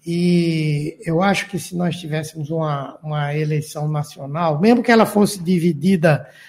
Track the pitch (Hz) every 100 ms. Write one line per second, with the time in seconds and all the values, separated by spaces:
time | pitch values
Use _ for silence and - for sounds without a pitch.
0 | 170 170 175 175 170 160 156 147 151 -
1 | - 160 196 190 - 175 - 175 175 175
2 | 160 156 156 160 143 160 156 143 135 -
3 | 156 151 143 151 151 151 147 156 151 151
4 | 147 - 139 151 170 147 208 240 233 226
5 | 214 208 202 196 170 185 170 151 170 190
6 | 165 147 - -